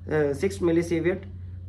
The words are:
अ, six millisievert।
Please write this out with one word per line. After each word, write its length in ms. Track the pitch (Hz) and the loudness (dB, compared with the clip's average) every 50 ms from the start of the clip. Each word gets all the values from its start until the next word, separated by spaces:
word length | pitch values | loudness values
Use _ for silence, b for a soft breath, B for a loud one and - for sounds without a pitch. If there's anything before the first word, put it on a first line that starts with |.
| - - | -6 0
अ, 220 | 151 156 147 143 | 2 2 2 2
six 200 | 139 139 190 196 - - 180 | 2 0 0 -2 0 2 2
millisievert। 640 | 170 165 170 165 - 165 160 160 175 190 - - B B B B B B B B | 4 4 4 2 2 0 0 2 0 0 0 -4 B B B B B B B B